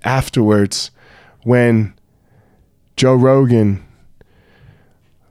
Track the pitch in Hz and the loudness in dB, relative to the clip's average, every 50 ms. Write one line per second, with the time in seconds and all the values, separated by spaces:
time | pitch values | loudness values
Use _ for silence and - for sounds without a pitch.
0 | - 110 131 131 131 - - 131 110 107 107 104 101 98 - - - - _ _ | -6 -4 -4 -4 -4 -4 -2 -2 0 2 2 0 0 -2 -4 -8 -12 -14 _ _
1 | _ - - - - _ _ _ - 117 123 123 120 120 117 110 107 98 - _ | _ -20 -20 -20 -20 _ _ _ -4 -2 0 0 2 2 0 0 -2 -4 -8 _
2 | _ _ _ _ _ _ _ _ _ _ _ _ _ _ _ _ _ _ - - | _ _ _ _ _ _ _ _ _ _ _ _ _ _ _ _ _ _ -8 -4
3 | 131 127 131 123 123 131 135 135 135 120 120 113 107 101 98 92 - - _ _ | 0 0 2 2 2 2 2 2 2 2 2 0 0 0 -2 -6 -8 -16 _ _
4 | _ - _ _ - _ _ _ _ _ _ _ _ - - _ _ _ _ _ | _ -20 _ _ -20 _ _ _ _ _ _ _ _ -20 -20 _ _ _ _ _
5 | _ _ _ _ _ _ | _ _ _ _ _ _